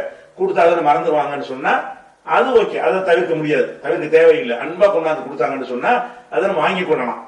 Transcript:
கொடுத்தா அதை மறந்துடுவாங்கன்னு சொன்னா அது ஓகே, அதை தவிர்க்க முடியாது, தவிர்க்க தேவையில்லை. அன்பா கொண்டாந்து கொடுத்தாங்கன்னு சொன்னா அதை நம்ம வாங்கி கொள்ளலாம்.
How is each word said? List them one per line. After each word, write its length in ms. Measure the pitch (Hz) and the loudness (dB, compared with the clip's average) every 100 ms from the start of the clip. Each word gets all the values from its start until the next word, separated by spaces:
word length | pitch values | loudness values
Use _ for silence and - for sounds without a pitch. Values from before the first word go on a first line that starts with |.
| - - - | -2 -10 -20
கொடுத்தா 240 | - 190 - | -6 -2 2
அதை 260 | 170 170 | 4 4
மறந்துடுவாங்கன்னு 640 | 147 147 165 151 143 139 127 | 2 2 2 0 -2 -4 -8
சொன்னா 240 | 131 151 202 - - - _ | -6 -2 -2 -4 -12 -20 _
அது 240 | - 143 254 226 | -2 0 2 2
ஓகே, 140 | - - | 0 -2
அதை 220 | - 190 | -2 0
தவிர்க்க 320 | 185 170 170 | 2 2 2
முடியாது, 460 | 156 151 139 120 - | -2 0 0 -2 -4
தவிர்க்க 380 | 143 165 151 160 | -4 -4 2 6
தேவையில்லை. 380 | 165 - 233 233 | 6 6 0 -6
அன்பா 320 | 156 180 202 | -6 2 2
கொண்டாந்து 340 | 165 156 156 | 2 0 -2
கொடுத்தாங்கன்னு 440 | 135 151 143 190 131 | -6 -4 -4 -4 -6
சொன்னா 240 | 175 220 240 - - - | -4 0 0 -2 -12 -8
அதை 140 | 151 190 | -2 -2
நம்ம 140 | 165 | 0
வாங்கி 240 | 160 185 | 0 -2
கொள்ளலாம். 380 | 151 147 123 - | -2 -2 -2 -8